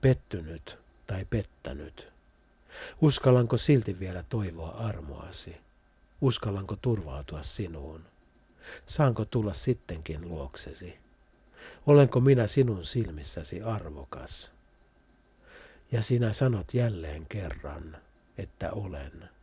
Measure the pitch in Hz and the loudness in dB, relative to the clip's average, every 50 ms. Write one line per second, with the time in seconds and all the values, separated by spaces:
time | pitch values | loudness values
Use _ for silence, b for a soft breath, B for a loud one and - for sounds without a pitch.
0 | - 131 127 - - _ - 95 82 78 82 80 - - - - _ _ _ _ | 6 6 4 4 2 _ -8 -8 -8 -8 -10 -12 -12 -14 -18 -18 _ _ _ _
1 | _ - 101 95 98 - - 110 98 - _ _ _ - 67 71 76 69 - - | _ -8 -6 -6 -4 -2 -2 -2 -2 -4 _ _ _ -10 -10 -10 -12 -14 -16 -18
2 | - - _ _ _ _ _ _ _ _ _ _ _ B B B B B B B | -20 -20 _ _ _ _ _ _ _ _ _ _ _ B B B B B B B
3 | - 151 135 - - 131 127 123 120 117 - 123 - - 147 131 110 - 95 90 | 4 6 6 6 6 8 8 8 6 4 2 0 4 6 6 6 6 2 -4 -6
4 | 98 92 92 90 85 - - 117 104 92 80 85 80 82 - - 113 110 107 82 | -6 -6 -6 -8 -8 -4 -4 -2 -2 -2 -4 -8 -10 -10 -6 -4 -4 -4 -4 -4
5 | 76 69 69 71 - - - - - - - - _ _ _ _ _ _ _ _ | -8 -10 -12 -12 -12 -14 -14 -14 -14 -14 -16 -18 _ _ _ _ _ _ _ _
6 | _ _ _ - - 131 117 - - 110 98 98 98 95 107 - - 127 117 101 | _ _ _ 0 2 2 2 2 -2 -4 -4 -4 -4 -6 -8 -2 0 0 0 0
7 | 85 76 69 69 71 - - 73 73 - - - 107 87 82 76 71 76 78 80 | -2 -6 -8 -8 -8 -8 -10 -10 -10 -10 -8 -6 -8 -8 -8 -10 -12 -12 -14 -16
8 | 82 - _ _ _ _ _ _ _ _ _ B B B B B B - - - | -20 -20 _ _ _ _ _ _ _ _ _ B B B B B B -10 0 2
9 | 151 135 117 110 110 - - 123 107 104 95 - - - 123 - - - 87 80 | 4 4 4 2 -2 -2 0 -2 0 0 -4 -4 -2 -2 -2 -2 -2 -10 -10 -10
10 | 78 - 80 76 82 85 85 78 69 67 - - - - - - 90 87 - - | -8 -8 -8 -8 -8 -8 -8 -8 -8 -10 -12 -14 -14 -14 -14 -14 -14 -16 -16 -18
11 | _ _ _ _ _ _ _ _ _ _ B B B B B B B - 147 143 | _ _ _ _ _ _ _ _ _ _ B B B B B B B 8 10 10
12 | 143 127 - 127 123 135 139 123 113 104 - 135 131 120 110 95 82 - - 123 | 10 8 6 6 6 8 8 6 6 2 4 4 4 4 2 -2 -4 -4 -2 -2
13 | 113 90 78 76 71 - - 85 80 - - 90 107 113 110 107 87 80 73 73 | -2 -2 -4 -10 -10 -10 -10 -10 -10 -8 -10 -8 -4 -4 -4 -4 -6 -8 -12 -12
14 | 71 - - 85 80 - - - - - _ _ _ _ _ _ _ _ _ _ | -14 -14 -14 -14 -12 -14 -14 -14 -14 -16 _ _ _ _ _ _ _ _ _ _
15 | _ _ _ _ _ _ _ _ B B B B B B B B B _ - 113 | _ _ _ _ _ _ _ _ B B B B B B B B B _ -2 -2
16 | 110 - 127 120 120 110 107 - 135 131 120 101 92 - - 123 120 117 107 90 | 0 2 2 2 2 2 2 2 2 2 2 0 -2 -2 0 0 0 0 0 -4
17 | 80 76 73 76 80 78 - 104 95 80 - - - 71 73 73 78 78 73 - | -6 -6 -8 -8 -10 -8 -6 -6 -4 -6 -6 -8 -10 -12 -12 -10 -12 -14 -16 -18
18 | - _ _ _ _ _ _ - 95 - - _ - 82 90 104 101 92 92 76 | -20 _ _ _ _ _ _ -12 -12 -12 -10 _ -6 -6 -4 -6 -6 -6 -8 -8
19 | 69 - - 78 82 - _ _ | -10 -12 -14 -16 -20 -20 _ _